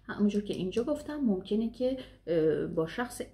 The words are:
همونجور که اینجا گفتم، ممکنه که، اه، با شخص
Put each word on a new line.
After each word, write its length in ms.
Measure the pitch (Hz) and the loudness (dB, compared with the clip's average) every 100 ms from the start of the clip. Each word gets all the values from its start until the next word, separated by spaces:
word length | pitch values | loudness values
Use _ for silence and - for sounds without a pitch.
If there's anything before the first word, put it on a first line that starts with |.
همونجور 420 | - - 208 202 | -8 2 2 2
که 100 | 208 | -2
اینجا 300 | - 185 220 | -4 -2 -2
گفتم، 320 | 247 294 - 294 | 0 -2 -4 0
ممکنه 540 | 240 185 - 208 226 | 2 2 0 0 0
که، 260 | - 254 262 - - - | 0 -2 -2 -8 -12 0
اه، 400 | 165 156 147 165 | 2 4 2 0
با 200 | 165 160 | -2 -2
شخص 360 | - 247 - 175 | -2 -4 -6 -8